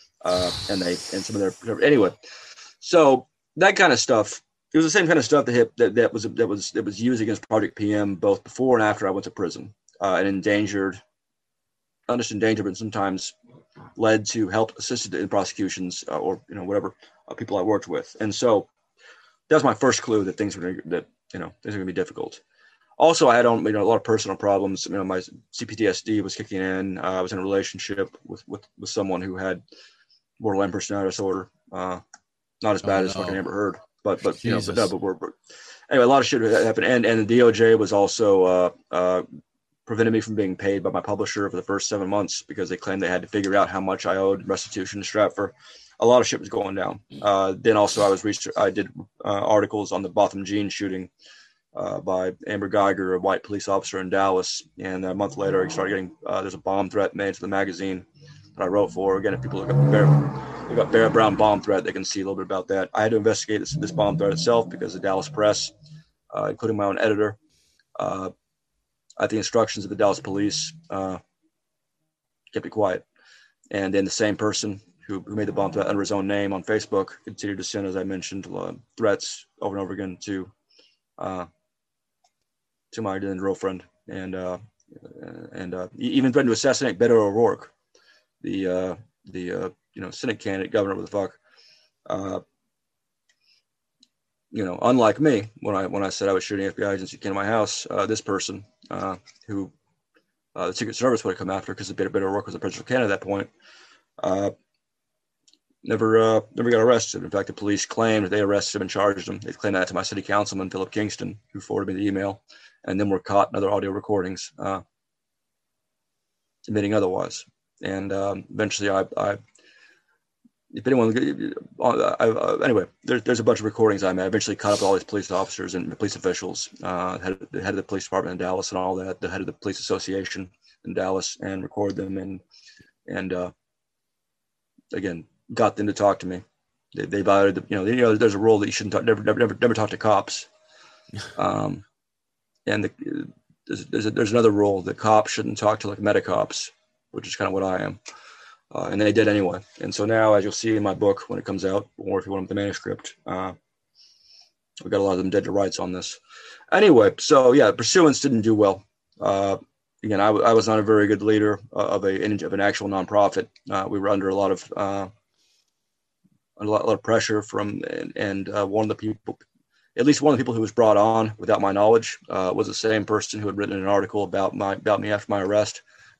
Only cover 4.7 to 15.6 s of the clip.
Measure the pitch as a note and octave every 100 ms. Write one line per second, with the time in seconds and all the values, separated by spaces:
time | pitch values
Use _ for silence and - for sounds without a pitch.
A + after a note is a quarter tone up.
4.7 | D#3 D#3+ G3+ E3 E3 A#2+ D3 C3 A#2+ A2+
5.7 | - A2 A2 A#2 A2+ G#2+ - A2+ G2+ -
6.7 | G2 G2+ G2 A#2 A#2+ A2 G2+ - A2 G2+
7.7 | - G#2 G#2 G2+ F#2 G#2 G2 - - C3
8.7 | A#2+ G#2+ G2+ G2 F#2+ F#2+ - F2 - G#2+
9.7 | _ _ - G2 F2+ G2 G2 G#2+ G#2 G#2
10.7 | G2+ F#2+ F#2 _ _ _ _ _ _ _
11.7 | _ _ _ - B2 A2+ G#2 A2 G#2+ G2+
12.7 | F#2 A2 G#2+ G2 F#2+ - - _ - _
13.7 | - - - A2 A2 G#2 A2+ G2 G#2+ A2
14.7 | - - A#2+ G#2 E2 G2 G#2 F#2 -